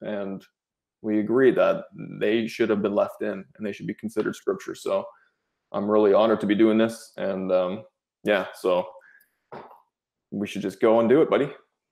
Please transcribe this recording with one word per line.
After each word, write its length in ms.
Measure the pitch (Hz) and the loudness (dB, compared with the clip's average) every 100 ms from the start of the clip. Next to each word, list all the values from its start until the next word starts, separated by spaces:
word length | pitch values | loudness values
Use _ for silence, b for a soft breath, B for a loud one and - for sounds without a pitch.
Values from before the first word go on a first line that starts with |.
and 420 | 107 104 98 95 - _ _ _ _ _ | -10 -8 -8 -12 -16 _ _ _ _ _
we 180 | 110 107 | -4 -2
agree 320 | 101 120 131 | 0 4 4
that 340 | 92 90 85 - - 107 101 | 4 2 0 -6 -16 -14 -4
they 260 | 104 113 110 | -2 0 -2
should 240 | - 113 | -2 0
have 120 | 101 | 0
been 120 | 101 | 0
left 280 | 104 101 - | 0 -2 -4
in 240 | 104 98 98 - | -8 -8 -12 -12
and 100 | 107 | -12
they 60 | |
should 160 | - 165 | -10 -10
be 60 | |
considered 420 | 107 107 - - - | -10 -8 -4 -6 -4
scripture. 400 | - 190 - - | -6 -6 -8 -10
So 300 | - 196 - B B B _ _ _ | -4 -4 -6 B B B _ _ _
I'm 180 | - 101 | -6 0
really 220 | 107 104 | 2 4
honored 300 | 98 113 107 | 4 4 2
to 40 | 101 | 2
be 100 | 101 | 4
doing 220 | 113 107 | 4 4
this. 360 | 113 117 - - | 2 -2 -16 -8
And, 380 | 98 95 95 | -6 -6 0
um, 320 | 92 90 104 110 _ _ _ 104 | 0 0 -6 -12 _ _ _ 0
yeah, 220 | 101 92 | 0 -2
so 320 | - 95 90 - - b b b b _ - - - _ _ _ _ - | -4 0 0 -2 -12 b b b b _ -20 -20 -20 _ _ _ _ -12
we 160 | 101 101 | -8 -8
should 160 | 98 | -6
just 200 | 98 - | -8 0
go 180 | 113 117 | 4 4
and 80 | 113 | 6
do 140 | 139 | 4
it, 80 | 151 | 4
buddy. 240 | 104 143 - _ _ _ | 2 -2 -8 _ _ _